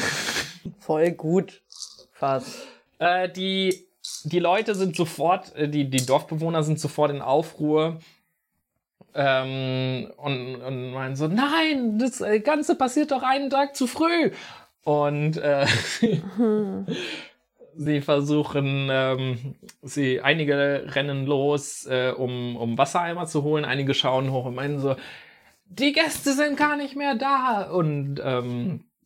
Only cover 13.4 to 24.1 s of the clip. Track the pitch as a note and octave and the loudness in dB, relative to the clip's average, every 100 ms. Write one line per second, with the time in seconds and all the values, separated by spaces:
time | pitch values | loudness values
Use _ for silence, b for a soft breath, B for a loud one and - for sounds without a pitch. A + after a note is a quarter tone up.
13.4 | C#4 C4+ C#4+ - B3 - D#4+ E4+ B3+ - | 2 2 0 0 -4 2 2 4 2 0
14.4 | B B B _ - D3 D3 D3 D3+ D#3 | B B B _ 0 2 2 2 0 2
15.4 | D3 C#3 C#3 A2 - - A#3 E3 F#3+ F#3 | 2 4 2 0 -2 0 0 0 -2 0
16.4 | A3+ G#3+ G3+ G3 G3 B B B B B | 2 2 0 -4 -6 B B B B B
17.4 | _ _ - D#3+ D3+ D3 C#3 C#3+ C#3+ D3+ | _ _ -18 -6 0 0 2 2 4 2
18.4 | C#3+ C#3+ C#3 C#3 C3+ C3+ C3 C3 C3 A#2+ | 2 0 0 0 0 2 2 0 -2 -4
19.4 | C3 - - - C#3 D3 C3+ B2+ C3+ D#3+ | -6 -12 -20 -20 -8 0 2 2 2 2
20.4 | D3 C#3+ C#3 C#3 - C#3 C#3+ C#3 C3+ C#3+ | 2 2 2 0 -2 -2 -2 -2 0 2
21.4 | C#3+ D3 - - C3+ B2+ B2+ - B2+ B2 | 2 0 -2 -10 -2 0 0 0 -2 -4
22.4 | B2 A#2+ A#2 A2+ C#3+ F3+ E3+ E3+ D#3+ D3+ | -6 -4 -2 0 2 0 -2 -4 -4 -2
23.4 | D3 D3+ D3 C3+ C#3 C3+ C3+ | 0 0 0 0 0 2 2